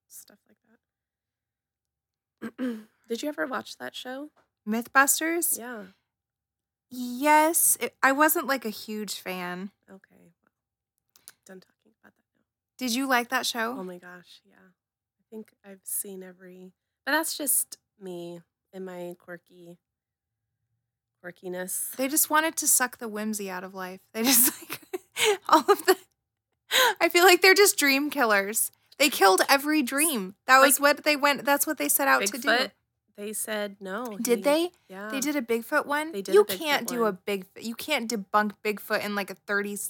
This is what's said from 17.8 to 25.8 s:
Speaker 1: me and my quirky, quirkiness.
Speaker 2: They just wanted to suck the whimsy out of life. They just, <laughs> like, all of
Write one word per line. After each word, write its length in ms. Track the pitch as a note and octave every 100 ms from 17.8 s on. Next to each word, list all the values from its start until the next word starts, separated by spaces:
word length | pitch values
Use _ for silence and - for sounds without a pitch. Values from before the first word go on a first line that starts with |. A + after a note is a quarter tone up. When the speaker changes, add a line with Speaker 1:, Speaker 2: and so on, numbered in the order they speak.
| _ _
Speaker 1:
me 420 | F#3+ F3 E3+ F3 _ _ _
and 120 | F#3+
my 300 | F#3 F3+ F3 F3
quirky, 580 | - F3 _ F3+ E3+ F3 _ _ _ _ _ _ _ _ _ _ _ _ _ _
quirkiness. 720 | F3 - F#3 F3+ F#3 - -
Speaker 2:
They 120 | - C4+
just 220 | D#4 -
wanted 260 | D4+ D#4+ D#4+
to 100 | D4+
suck 300 | - B3 -
the 100 | A#3
whimsy 420 | G#3 G#3+ G#3+ G3
out 140 | F3+
of 100 | F#3+
life. 260 | F#3+ F#3 F#3+ _
They 100 | A3
just, 280 | A#3 A#3+ B3+ -
<laughs> 80 | -
like, 100 | - - F#4 - - A#4 G4 -
all 100 | D#4 C4
of 160 | G4+